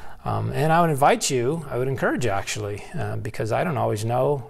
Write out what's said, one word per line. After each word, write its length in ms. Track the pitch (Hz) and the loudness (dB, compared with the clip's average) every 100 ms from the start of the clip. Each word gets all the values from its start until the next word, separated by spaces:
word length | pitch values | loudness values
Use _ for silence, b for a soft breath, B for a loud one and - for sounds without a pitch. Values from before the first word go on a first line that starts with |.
| B B | B B
Um, 280 | - 107 110 | -4 -2 -2
and 200 | 131 156 | 0 4
I 80 | 165 | 4
would 80 | 170 | 4
invite 400 | 139 147 143 - | 4 4 4 2
you, 380 | 131 120 165 151 | 0 0 -2 -4
I 80 | 120 | -2
would 100 | 131 | -2
encourage 380 | 123 202 294 113 | 0 0 0 0
you 60 | |
actually, 520 | 98 - - 104 101 - 165 | 0 -2 -4 -6 -6 -8 -6
uh, 200 | 104 107 | -4 -4
because 340 | 107 - 110 | -6 -4 -2
I 120 | 120 | 0
don't 140 | 180 120 | 0 0
always 260 | 113 107 | 0 0
know, 460 | 113 123 139 139 | 0 2 2 0